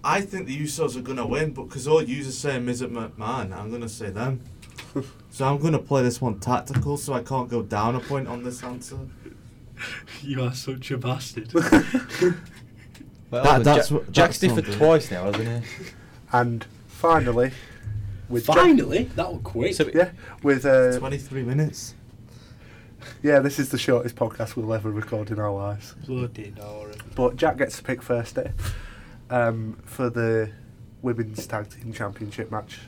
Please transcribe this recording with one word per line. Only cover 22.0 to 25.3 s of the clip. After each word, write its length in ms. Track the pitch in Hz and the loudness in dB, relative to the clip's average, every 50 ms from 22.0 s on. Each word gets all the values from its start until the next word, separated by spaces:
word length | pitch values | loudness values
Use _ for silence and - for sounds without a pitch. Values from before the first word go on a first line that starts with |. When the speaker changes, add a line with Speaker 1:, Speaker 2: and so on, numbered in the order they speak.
| - - - - - - - - - - - - - - - - - - - - - - - - | -20 -20 -20 -20 -20 -20 -20 -20 -20 -20 -20 -20 -20 -20 -20 -20 -20 -20 -20 -20 -18 -18 -16 -2
Speaker 2:
Yeah, 180 | - 147 147 139 | 2 6 6 6
this 200 | 135 139 139 - | 6 4 0 -2
is 100 | 135 - | -2 -2
the 80 | - | -2
shortest 380 | 127 - - 127 120 123 120 - | -2 2 2 2 2 2 -2 -2
podcast 400 | - 120 110 - - 113 107 - | -2 -4 -4 -2 -4 -6 -4 -4
we'll 180 | 123 110 110 113 | -6 -2 -2 -2
ever 160 | 110 104 110 | -2 -2 -2
record 400 | 104 104 107 - 113 107 107 | -4 -4 -4 -4 -4 -4 -4
in 100 | 104 | -4